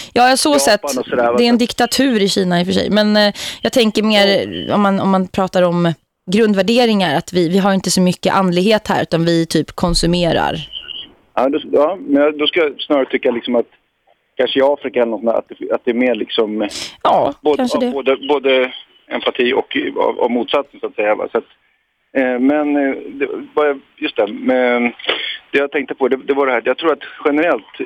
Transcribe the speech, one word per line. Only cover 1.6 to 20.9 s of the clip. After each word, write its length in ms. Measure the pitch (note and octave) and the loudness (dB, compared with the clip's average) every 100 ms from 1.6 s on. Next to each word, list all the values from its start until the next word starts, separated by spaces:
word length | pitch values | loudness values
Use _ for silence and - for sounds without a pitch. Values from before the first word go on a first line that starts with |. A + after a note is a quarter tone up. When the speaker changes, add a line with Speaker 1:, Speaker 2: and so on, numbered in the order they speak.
| B3 - A#3 - C4+ A3 | 0 0 -2 0 2 2
Speaker 1:
i 60 | G3 | 0
Kina 320 | G3+ F#3 F3 | 0 0 0
i 20 | |
och 40 | F3+ | 0
för 80 | |
sig. 160 | F#3+ - | 0 0
Men, 260 | G#3 G#3+ G#3+ | 2 2 2
eh, 180 | G#3 - - - | 2 0 -10 -6
jag 100 | A3+ | -2
tänker 300 | C4 A3 G#3+ | 2 2 0
mer, 240 | G#3+ G#3+ G3+ F#3+ G2+ F2 - | 2 2 4 2 -2 -6 -2
Speaker 2:
Ja. 60 | |
Speaker 1:
om 60 | E3 | 0
man, 180 | G3+ G3 | 2 2
om 100 | F#3+ | 2
man 180 | F#3+ F3+ | 0 0
pratar 340 | - F#3 F#3 | -2 -2 2
om 300 | F3+ F3 E3+ D#3 _ _ - | 2 2 0 -2 _ _ -2
grundvärderingar, 840 | G3+ A3 G3 F#3+ A#3 A#3+ G#3 F3 D3 | 2 2 2 2 2 4 2 2 -2
att 160 | - | -2
vi, 160 | F3+ E3 | 0 2
vi 100 | F#3+ | 2
har 160 | G3 | 2
inte 160 | F#3+ F3+ | 0 0
så 100 | F#3 | 2
mycket 340 | F3+ E3 F#3 | 2 2 0
andlighet 540 | - F#3 F3 F#3+ G#3+ - | 2 2 2 2 2 0
här, 140 | D#3+ | -2
utan 220 | - E3 | 0 0
vi 220 | E3 E3 E3 | 2 0 0
typ 260 | D#3+ - - | -2 -2 -2
konsumerar. 800 | F3+ - E3+ F3 E3 A2+ D2 D#3+ D3 - - - - _ _ | -2 0 0 2 0 0 -2 -4 -8 -14 -14 -16 -18 _ _
Speaker 2:
Ja, 140 | - C3 | -2 -2
då, 100 | D3 - | -2 -2
ja, 260 | - D3+ F#3+ | 0 0 -2
men 220 | - C#3+ | -2 2
jag, 160 | D3 D3+ | 2 0
då 80 | D3 | -2
ska 140 | F3+ | 0
jag 200 | D3+ B2 | -2 -2
snarare 240 | - D3 C3 | -2 -2 0
tycka, 240 | C3 C3 | -2 -2
liksom, 260 | A#2+ B2 A#2+ | -2 -2 -2
att 100 | - _ _ _ _ _ _ - | -2 _ _ _ _ _ _ -4
kanske 220 | B2 B2+ | -2 2
i 40 | |
Afrika 380 | C3+ C#3+ C3 B2 | 2 0 -2 -2
eller 80 | A#2 | -2
något 100 | A2 | -2
sånt 120 | A#2 | -2
där, 60 | A2 | -2
att 100 | - - | -4 -10
det, 160 | - | -6
att 100 | A#2 | -4
det 60 | - | -2
är 40 | |
mer, 200 | A#2 B2+ | 0 0
liksom, 540 | A2 - - G#2+ G#2+ G#2 - - - | -2 -2 -2 -2 -2 -6 -8 -14 -4
Speaker 1:
Ja, 320 | - F#3 C#3+ C#4+ | 0 2 0 -2
Speaker 2:
både, 160 | - D3 | 0 0
Speaker 1:
kanske 220 | B3+ - | 0 -2
det. 100 | B3 | -2
Speaker 2:
både, 260 | C#3 B2+ C3 C3+ | -2 -2 -2 0
både 440 | C#3+ C3 C3 B2+ - - _ - | 0 2 2 0 -4 -20 _ -10
empati 420 | B2 B2 - B2 | -6 -4 -2 0
och 240 | - - - - - | 0 -2 -4 -4 -2
av, 240 | - - | -2 0
av 100 | A#2+ | 0
motsatsen, 500 | A#2+ A2+ D3 C#3 - | 0 0 -2 -4 -8
så 60 | |
att 80 | G#2+ | -10